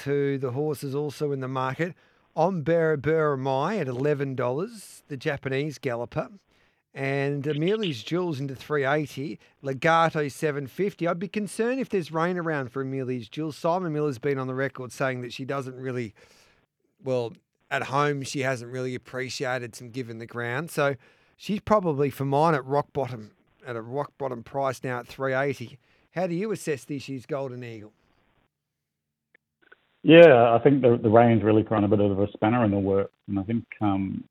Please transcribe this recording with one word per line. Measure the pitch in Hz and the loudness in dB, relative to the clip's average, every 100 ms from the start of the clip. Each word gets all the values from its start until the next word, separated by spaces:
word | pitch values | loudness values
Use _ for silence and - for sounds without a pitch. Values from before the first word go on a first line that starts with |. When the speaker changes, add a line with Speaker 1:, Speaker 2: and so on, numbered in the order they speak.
Speaker 1:
to | 139 143 139 139 | -4 0 0 -2
the | 131 | -4
horses | 123 151 143 143 | -4 -4 -4 -6
also | 139 151 - 151 | -4 -6 -4 -4
in | 139 | -4
the | 131 | -4
market. | 131 131 131 165 - _ _ _ - | -4 -4 -2 -6 -6 _ _ _ -2
On | 165 185 | 0 0
Bear | 143 165 160 156 | 0 2 2 2
Bear | 139 160 151 | 2 2 2
Am | 139 135 | 0 0
I | 135 156 220 | 0 0 -2
at | 135 | -4
eleven | 117 147 143 139 131 | -2 0 0 -2 -2
dollars, | 123 131 214 220 - - - | -2 -2 -6 -10 -20 -20 -14
the | 139 | -6
Japanese | 156 139 135 135 151 135 | -4 -4 -4 -2 -4 -6
galloper. | 139 117 120 151 233 208 _ _ _ _ _ | -6 -6 -6 -6 -8 -10 _ _ _ _ _
And | - 135 139 139 143 139 | -6 -2 -2 -2 -2 -4
Amelia's | 147 165 220 196 120 | -2 0 0 -2 -6
Jewels | - 165 180 135 | -4 -4 -2 -4
into | 139 127 | -6 -10
three | - 147 | -4 -2
eighty. | 135 151 147 - 131 104 _ _ | 0 0 -2 -8 -10 -12 _ _
Legato | 139 135 160 165 160 160 147 | -8 -2 4 4 4 0 -4
seven | - 156 143 135 | -2 -4 -4 -8
fifty. | - 196 - 170 | -4 -4 -2 -4
I'd | 175 | -4
be | 190 | -4
concerned | 214 202 - 226 269 | -6 -6 -4 -2 -2
if | 233 | -2
there's | 196 143 | -4 -2
rain | 160 175 180 | -2 0 0
around | 165 147 127 | -2 -2 -4
for | 135 | -6
Amelia's | 135 135 123 127 107 | -6 -6 -4 -6 -8
Jewels. | - 156 135 | -8 -8 -4
Simon | 170 180 175 | -2 -2 -2
Miller's | 151 151 120 | -2 -2 -2
been | 147 135 | -2 -2
on | 131 | -4
the | 131 | -4
record | 135 - 123 | -4 -6 -12
saying | - 135 127 | -4 -4 -4
that | 123 | -8
she | - 131 | -10 -8
doesn't | 139 131 127 | -6 -8 -10
really, | 131 123 110 - - _ _ _ _ _ _ _ | -6 -6 -6 -10 -20 _ _ _ _ _ _ _
well, | 131 127 117 92 _ _ - | -4 -4 -4 -10 _ _ -6
at | 139 | -4
home | 120 135 147 143 | -2 0 0 -2
she | 131 147 | -6 -4
hasn't | 131 127 120 | -2 -4 -6
really | 127 127 123 | -8 -6 -8
appreciated | - 127 127 - 131 127 120 - | -10 -10 -8 -6 -4 -4 -6 -14
some | 123 | -14
given | 123 117 113 | -10 -10 -12
the | 117 | -10
ground. | 120 120 127 165 | -6 -4 -4 -4
So | - 143 135 _ _ _ _ | -2 -2 -2 _ _ _ _
she's | - 202 | -6 -4
probably | - 214 180 139 143 | 2 2 2 0 -2
for | - 139 | -2 0
mine | 139 165 147 | 2 4 2
at | 131 | 0
rock | 143 - | -2 -2
bottom, | 147 123 120 104 _ _ _ 143 | -4 -6 -8 -16 _ _ _ -10
at | 117 | -10
a | |
rock | 113 135 143 - | -8 -8 -8 -8
bottom | 135 120 | -8 -8
price | - 139 135 123 | -8 -4 -4 -4
now | 131 123 | -6 -6
at | 120 | -8
three | - 135 131 | -6 -2 0
eighty. | 143 131 117 - _ _ _ 160 | -2 -4 -10 -18 _ _ _ -6
How | 185 | -4
do | |
you | 170 220 | -2 -4
assess | 190 - 139 - | -6 -4 -6 -6
this | 143 131 | -10 -10
year's | 135 - | -12 -8
Golden | 143 139 123 | -8 -8 -10
Eagle? | 123 113 107 _ _ _ _ _ _ _ _ _ _ _ _ _ _ _ _ _ _ _ _ _ | -14 -14 -18 _ _ _ _ _ _ _ _ _ _ _ _ _ _ _ _ _ _ _ _ _
Speaker 2:
Yeah, | - 165 165 123 120 117 | 10 12 12 12 8 6
I | |
think | 147 139 | 6 6
the, | 123 120 | 6 6
the | 117 | 6
rain's | 113 120 113 | 8 8 6
really | 101 107 | 4 4
thrown | 107 107 | 4 2
a | 101 | 4
bit | 104 | 4
of | 101 95 | 4 2
a | 101 | -2
spanner | - 110 123 107 | 0 0 2 2
in | |
the | 101 | 2
works. | 98 98 98 _ - | 2 0 -2 _ -6
And | 98 | -4
I | |
think, | 95 117 - - | -2 -4 -6 -4
um, | 104 98 95 101 - | 0 0 -2 -6 -10